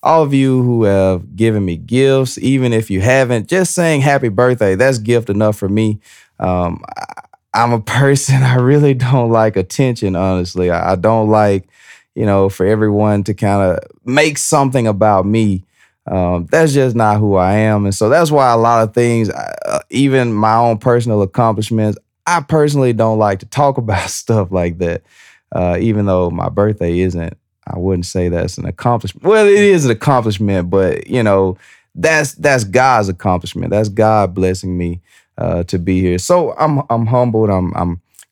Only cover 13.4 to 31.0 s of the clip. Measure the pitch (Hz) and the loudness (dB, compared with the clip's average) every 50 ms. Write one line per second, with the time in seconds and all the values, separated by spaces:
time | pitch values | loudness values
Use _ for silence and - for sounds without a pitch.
13.4 | 110 101 101 98 98 92 85 - - - - _ - 120 127 139 151 156 147 - | -2 0 0 2 0 0 0 -2 -6 -12 -18 _ -6 -2 0 0 0 0 0 -4
14.4 | - - 156 147 139 131 127 135 113 110 104 95 107 107 101 95 92 101 110 113 | -4 0 0 2 2 2 0 0 0 0 0 2 2 2 4 2 2 2 2 2
15.4 | 110 104 95 90 - _ _ _ _ _ _ _ - - 92 92 90 87 90 87 | 2 0 0 -2 -6 _ _ _ _ _ _ _ -10 -6 -2 -2 0 0 0 -2
16.4 | 85 - - 165 160 151 135 139 131 127 110 117 110 107 104 107 107 104 98 95 | -4 -4 -2 0 0 2 2 2 0 0 0 0 2 2 2 2 2 2 2 2
17.4 | 90 92 101 107 110 110 107 104 101 98 98 - 107 107 143 170 170 151 151 143 | 2 2 2 2 2 2 0 0 -2 -2 -2 0 0 2 2 2 2 2 2 2
18.4 | 131 123 117 113 113 117 120 113 113 104 - 123 120 120 117 117 110 98 - 64 | 2 2 2 2 2 2 2 2 0 0 0 0 0 2 0 0 -2 -2 -4 -8
19.4 | 52 50 50 - - - - - - - - 123 139 135 131 131 123 120 110 104 | -10 -12 -12 -10 -8 -6 -6 -6 -6 -4 -2 0 0 2 2 0 0 0 -2 0
20.4 | 110 110 110 117 120 120 113 104 - 127 120 120 117 120 107 104 98 92 - - | 0 2 2 2 2 2 0 0 0 0 0 2 0 0 0 0 0 -2 0 0
21.4 | 117 113 107 107 107 - 117 110 107 107 101 - _ _ _ _ - 170 175 170 | 0 0 0 -2 -4 -2 -2 0 0 -2 -2 -4 _ _ _ _ -4 -2 -2 -2
22.4 | 143 - 160 156 147 151 143 139 131 123 117 110 113 113 110 110 107 101 98 95 | -2 0 0 2 2 2 2 2 0 0 2 2 0 0 2 2 0 0 0 -4
23.4 | - - - 139 147 139 135 131 117 107 101 90 - - - - - - 113 107 | -8 -8 -2 0 0 0 0 -2 -2 -2 -2 -4 -4 -6 -10 -8 -4 0 0 0
24.4 | 95 85 95 90 87 87 85 87 90 85 85 85 _ _ _ _ - - _ _ | 0 0 -2 -2 -2 -2 -2 -4 -4 -4 -4 -6 _ _ _ _ -20 -20 _ _
25.4 | _ - - 82 90 87 87 90 113 117 107 104 101 101 92 90 90 87 87 87 | _ -8 -4 -2 -2 -2 0 0 0 0 0 0 0 0 0 0 0 0 -2 -4
26.4 | 87 87 - 101 101 107 104 - 87 85 87 90 92 92 87 87 82 82 - _ | -6 -4 -2 0 0 0 0 -2 -2 -2 0 0 -2 -2 -2 -4 -8 -8 -12 _
27.4 | _ _ _ _ - - - 90 90 95 92 87 85 - - 92 90 87 87 85 | _ _ _ _ -16 -12 -10 -6 -4 -2 -2 -2 -4 -4 -4 -4 -2 -2 -2 -2
28.4 | 87 90 - - - 87 87 - - 120 120 110 - 101 - - - 185 220 220 | -4 -6 -8 -8 -10 -10 -8 -4 -2 -2 -2 -2 -4 -8 -10 -4 0 2 4 4
29.4 | 208 202 202 208 202 202 190 165 139 127 117 - - 147 135 123 110 110 98 95 | 6 6 6 6 6 4 4 4 2 0 0 0 2 2 2 2 2 0 -2 -2
30.4 | 107 101 98 92 87 87 95 95 95 87 65 50 | -2 -2 0 -2 -2 0 0 0 0 0 -2 -4